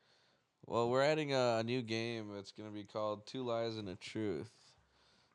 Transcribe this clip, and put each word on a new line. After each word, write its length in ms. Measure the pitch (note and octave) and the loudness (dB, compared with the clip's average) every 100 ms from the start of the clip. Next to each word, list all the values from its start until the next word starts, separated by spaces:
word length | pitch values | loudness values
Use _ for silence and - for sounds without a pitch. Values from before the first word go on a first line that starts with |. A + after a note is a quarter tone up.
| _ _ _ _ _ _ | _ _ _ _ _ _
Well, 240 | - A2 A#2+ | -2 2 4
we're 140 | B2+ | 4
adding 320 | C#3+ D#3 D3 | 4 4 2
a, 240 | C3+ B2 A2+ | 4 4 4
a 40 | |
new 200 | A2+ B2+ | 2 0
game. 480 | A2 A2+ A#2 A2+ G#2 G2+ | 0 -2 -2 -4 -6 -8
It's 140 | F#2+ | -10
gonna 180 | - G#2+ | -12 -10
be 140 | G#2 | -10
called 420 | G2+ A2 G#2+ G#2 - | -6 -2 -2 -2 -6
Two 160 | C3+ | -6
Lies 340 | B2 A#2 A#2 A2 | -2 0 -2 -4
and 140 | G2+ | -6
a 60 | - | -8
Truth. 540 | - A2 G#2+ D2+ A2 - - _ _ _ _ _ _ | -8 -2 -2 -2 -6 -14 -20 _ _ _ _ _ _